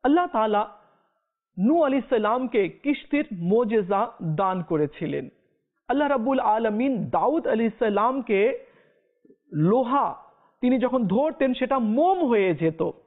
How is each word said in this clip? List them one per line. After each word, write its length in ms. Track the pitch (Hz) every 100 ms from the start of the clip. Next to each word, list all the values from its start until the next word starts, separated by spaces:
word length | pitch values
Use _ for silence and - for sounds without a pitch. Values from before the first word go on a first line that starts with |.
আল্লাহ 240 | 254 320 349
তাআলা 420 | 226 220 208 214 - _ _ _ _ _ _ _ -
নূহ 240 | 208 330
আলাইহিস 260 | 294 269 -
সালামকে 600 | 247 208 247 262 226 185
কিস্তির 560 | - 277 277 - 285 302
মজেজা 800 | 180 170 220 240 220 180 196 233 -
দান 380 | 170 151 190 185
করেছিলেন। 680 | 160 160 147 - 156 143 139 _ _ _ _ _ -
আল্লাহ 200 | 269 294
রাব্বুল 320 | 269 226 262
আলামিন 680 | 226 220 226 208 269 240 156
দাউদ 380 | 165 202 320 -
আলাইহিস 260 | 220 226 214
সালামকে 800 | 214 202 226 269 233 196 220 - - _ _ _ _ _ _ _ _
লোহা 600 | 151 160 240 240 277 240 - - _ _ _
তিনি 160 | 247 254
যখন 300 | 247 254 202
ধরতেন 460 | 202 302 - 269
সেটা 260 | 254 254 269
মোম 460 | 220 226 349 381 294
হয়ে 280 | 226 190
যেত। 380 | 151 165 160 170 -